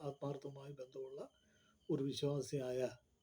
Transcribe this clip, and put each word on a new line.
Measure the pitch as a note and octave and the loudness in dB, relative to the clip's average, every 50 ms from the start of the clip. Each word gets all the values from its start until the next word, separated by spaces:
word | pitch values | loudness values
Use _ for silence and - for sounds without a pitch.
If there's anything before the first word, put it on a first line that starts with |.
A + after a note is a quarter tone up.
ആത്മാർത്ഥമായി | D3 C#3+ C#3 - - C#3+ C#3+ C#3 - C#3+ C#3 C#3 C#3 C#3+ C#3+ | -4 -4 -4 -2 -2 -2 -2 -2 -4 -8 -8 -8 -10 -10 -8
ബന്ധമുള്ള | C3+ B2+ C3 - C3+ C3 C3 C3+ C#3+ A3+ C4+ - _ _ _ - - - - _ _ _ - | -10 -10 -8 -8 -8 -8 -6 -6 -8 -10 -10 -12 _ _ _ -20 -20 -20 -20 _ _ _ 2
ഒരു | D#3+ C#3 C#3 | 2 4 4
വിശ്വാസിയായ | C#3 B2+ - - C#3+ C#3+ C#3+ B2 - - C#3+ B2+ B2+ B2+ B2+ B2+ A#2+ - - _ _ _ _ | 2 2 2 2 2 4 2 0 0 0 0 2 2 4 4 4 2 0 -4 _ _ _ _